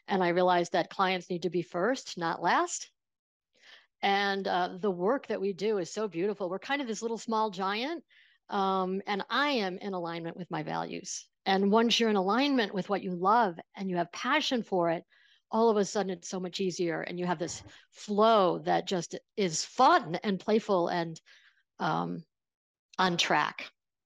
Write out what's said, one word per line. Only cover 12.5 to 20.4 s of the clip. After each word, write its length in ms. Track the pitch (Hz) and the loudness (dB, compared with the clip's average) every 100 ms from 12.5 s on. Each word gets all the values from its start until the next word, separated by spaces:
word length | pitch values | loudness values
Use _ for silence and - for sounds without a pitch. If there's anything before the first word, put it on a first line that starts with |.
| 262 202 | 2 0
with 160 | 202 175 | -2 -2
what 120 | 202 | -4
you 140 | 190 175 | -4 0
love 420 | 190 233 214 170 - - | 4 4 4 0 -12 -8
and 140 | 190 | -4
you 60 | 180 | -2
have 160 | 170 | -2
passion 500 | - 247 302 294 254 | -4 0 0 2 -2
for 280 | - 185 170 | 0 0 2
it, 120 | 170 - _ _ _ _ | 0 -6 _ _ _ _
all 200 | 220 233 | 2 4
of 80 | 208 | 4
a 80 | 196 | 2
sudden 240 | 214 190 | 0 -2
it's 180 | 180 - | -4 -6
so 100 | 190 | -6
much 180 | 185 - | -6 -2
easier. 420 | 190 165 170 160 | -2 0 -2 -2
And 160 | - 175 | -4 -4
you 80 | 180 | -2
have 140 | 160 | -2
this 240 | 165 - - - _ | -4 -8 -14 -20 _
flow 680 | - - 202 220 220 185 165 160 | -16 -4 4 6 6 6 2 2
that 200 | 170 180 | 0 0
just 300 | 185 165 - - - | -2 -4 -10 -10 -4
is 260 | 190 160 | -2 -2
fun 560 | - - 262 339 165 165 | -4 4 6 6 2 -2
and 160 | 214 | -2
playful 500 | 190 | -2